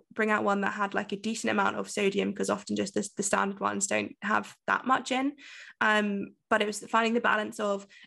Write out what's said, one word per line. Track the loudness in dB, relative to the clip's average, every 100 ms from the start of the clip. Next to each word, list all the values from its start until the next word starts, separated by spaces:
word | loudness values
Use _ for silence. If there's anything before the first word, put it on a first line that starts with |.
| -8
bring | -2 2
out | 2
one | 2 2
that | 0
had, | -2 -2 -2
like, | -4
a | -4
decent | -4 -2 0
amount | 2 2 0
of | -4
sodium, | 0 0 2 0
'cause | 0 0
often | -2 -2 -2
just | -2 -2
the, | -4 -4
the |
standard | 0 2 2 0
ones | -2 -2 0
don't | 0 -2 -6
have | -2 0 -2 -6 -2
that | 0 2
much | 0 0
in. | -2 -2 -4 -12 -20 -20 0
Um, | 2 4 2 -2 -6 -12 _
but | 0
it | 2
was | -4 0
finding | 2 2
the | 2
balance | 2 2 -2 -4
of | -2 -4 -6 -20